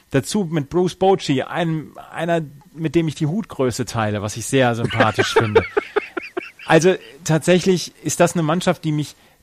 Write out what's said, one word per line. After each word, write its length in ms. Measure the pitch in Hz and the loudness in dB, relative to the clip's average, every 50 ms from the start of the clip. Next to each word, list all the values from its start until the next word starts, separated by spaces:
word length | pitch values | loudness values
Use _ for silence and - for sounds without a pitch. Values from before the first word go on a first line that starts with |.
| _ - | _ -2
Dazu 360 | - 135 - - - 214 185 151 | -2 -2 -2 0 -2 -2 -2 0
mit 200 | 170 156 131 - | -2 -4 -2 -2
Bruce 260 | 156 180 185 175 - | 0 0 0 0 0
Bochy, 480 | - 185 190 190 - - - 135 127 - | 2 2 2 2 2 2 0 0 0 0
einem, 540 | - 135 165 175 160 160 156 - - - - - - | -4 -4 -4 -2 -2 -2 -4 -6 -10 -16 -20 -18 -14
einer, 300 | - 151 165 175 170 165 151 135 143 - - - - | -8 -6 -2 0 0 0 -2 -4 -12 -20 -20 -18 -10
mit 220 | 156 160 151 - | -6 -4 0 2
dem 120 | 170 165 | 2 2
ich 80 | 156 - | 0 -2
die 120 | - 160 | -2 -2
Hutgröße 580 | 143 175 226 - - - - 131 127 - - 117 | -2 -2 -2 -6 -6 -2 0 0 0 0 -2 -6
teile, 360 | - - 117 107 107 104 104 | -4 -2 -2 -2 0 -2 -2
was 160 | 101 104 - | -4 -6 -6
ich 80 | 117 - | -6 -4
sehr 300 | - 139 131 127 120 113 | 0 2 4 4 4 2
sympathisch 580 | 113 117 110 - 113 127 107 - - - - - | 0 -4 -2 0 0 0 2 2 0 0 2 2
<laughs> 40 | |
finde. 260 | - 117 107 104 - - - - - - - - 415 - - - - - - - - - - - - - | 0 2 2 2 0 0 0 -4 -6 -4 -4 -6 -6 -6 -6 -12 -12 -12 -10 -12 -12 -12 -14 -20 -8 0
Also 300 | - 160 165 156 185 175 - - - - - - | 2 4 4 6 4 2 0 -4 -14 -20 -10 -4
tatsächlich 680 | - 160 156 - 175 185 175 - 190 185 160 - - - - - | -2 0 0 4 4 2 4 4 2 0 0 -2 -8 -14 -10 -8
ist 160 | 151 - - | -4 0 2
das 140 | 175 165 - | 2 2 2
eine 100 | 175 156 | 0 0
Mannschaft, 400 | 147 165 185 - 190 170 - - | 0 0 0 0 0 -2 -2 -2
die 80 | 156 | -2
mich, 240 | 151 151 139 - - _ _ _ _ _ | -2 -2 -2 -6 -10 _ _ _ _ _